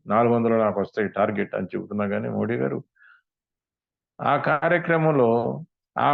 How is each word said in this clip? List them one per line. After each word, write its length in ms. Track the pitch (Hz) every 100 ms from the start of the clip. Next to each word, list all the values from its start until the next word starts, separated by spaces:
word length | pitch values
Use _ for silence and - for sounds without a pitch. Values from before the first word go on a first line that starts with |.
| -
నాలుగు 260 | 104 120
వందలు 220 | 117 117 113
నాకు 220 | 107 98
వస్తాయి 280 | 92 - 98
టార్గెట్ 460 | 98 107 101 101
అని 160 | 104 92
చెబుతున్నా 320 | 95 95 104 104
కానీ 200 | 104 117
మోడీ 260 | 104 107
గారు 240 | 123 135 131 - _ _ _ _ _ _ _ _ _ _ _ _ -
ఆ 160 | - 143
కార్యక్రమంలో, 840 | 147 151 160 170 170 165 160 147 117 117 123 135 165 _ _ -
ఆ 140 | 135